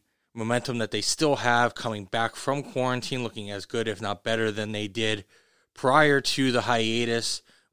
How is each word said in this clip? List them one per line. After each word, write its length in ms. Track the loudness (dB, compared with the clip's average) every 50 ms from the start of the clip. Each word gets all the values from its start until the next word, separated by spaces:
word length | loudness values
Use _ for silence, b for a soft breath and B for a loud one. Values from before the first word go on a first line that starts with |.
| _ _ _ _ _ _ _
momentum 440 | -6 -2 0 0 0 0 -2 -4 -4
that 140 | -4 -2
they 100 | -4 -4
still 340 | -2 -2 0 2 2 2 2
have, 400 | 2 2 2 4 4 4 2 0
coming 300 | -2 -6 -6 -6 -6 -8
back 320 | -4 -2 -2 -2 -2 -4 -4
from 260 | -2 -2 -2 -2 -2
quarantine, 600 | -4 -4 -2 0 0 -2 -2 -4 -4 -6 -4 -4
looking 280 | -6 -6 -8 -10 -8
as 140 | -8 -10 -10
good, 240 | -6 -4 -2 -2 -2
if 120 | -4 -4
not 220 | -4 -6 -6 -4 _
better, 300 | -2 0 2 2 0 0
than 180 | -2 -4 -4
they 160 | -4 -6 -6 -6
did 380 | -2 -2 0 0 0 -2 -4 b b b b b b b b b _
prior 480 | -2 2 4 6 6 6 6 4 4
to 280 | 2 0 0 2 2 2
the 120 | 2 2
hiatus. 800 | 2 2 2 2 2 2 0 0 0 0 0 -2 -2 -2 -6 -6 b b b b b b